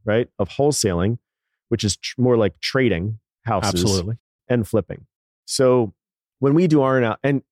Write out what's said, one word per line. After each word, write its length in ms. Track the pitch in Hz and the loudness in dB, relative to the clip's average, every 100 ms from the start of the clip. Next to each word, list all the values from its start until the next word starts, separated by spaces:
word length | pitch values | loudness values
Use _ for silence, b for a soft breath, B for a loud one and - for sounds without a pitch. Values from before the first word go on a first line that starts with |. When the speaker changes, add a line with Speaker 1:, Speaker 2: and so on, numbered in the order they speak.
Speaker 1:
right, 240 | 107 110 123 - | -2 0 0 -4
of 100 | 98 | -6
wholesaling, 720 | - 143 143 104 85 98 120 _ _ _ _ - | 0 0 0 0 0 -2 -4 _ _ _ _ -6
which 160 | 113 | -4
is 120 | 104 - | -2 -4
tr-, 240 | - - | -8 -2
more 180 | 123 117 | 2 2
like 200 | 98 - | 2 -2
trading 580 | - 131 123 85 104 110 _ _ | -4 0 0 0 -4 -8 _ _
houses 380 | 117 101 101 90 | -4 -2 -2 0
Speaker 2:
Absolutely. 340 | 101 95 92 117 _ _ - | 0 -2 -4 -10 _ _ -4
Speaker 1:
and 180 | 123 104 | -2 0
flipping. 400 | 107 - - - _ _ _ - | -2 -2 -8 -18 _ _ _ -8
So 460 | - 127 127 107 - _ _ _ - | 0 2 2 0 -6 _ _ _ -4
when 160 | 135 | 0
we 120 | 151 180 | 2 4
do 140 | 151 | 2
our 160 | 131 131 | 2 2
ana-, 220 | 113 - | 0 -2
and, 200 | 143 139 - | -2 -2 -6